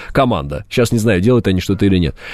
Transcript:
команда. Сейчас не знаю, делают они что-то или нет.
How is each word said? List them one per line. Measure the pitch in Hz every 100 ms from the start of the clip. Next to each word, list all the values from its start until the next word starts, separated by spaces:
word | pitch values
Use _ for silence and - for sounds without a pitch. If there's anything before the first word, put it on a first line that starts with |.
| -
команда. | - 127 92 71 73 -
Сейчас | - 117
не | 117
знаю, | 113 90
делают | 107 120 98
они | 92
что-то | - 98
или | 101 92
нет. | 78 - -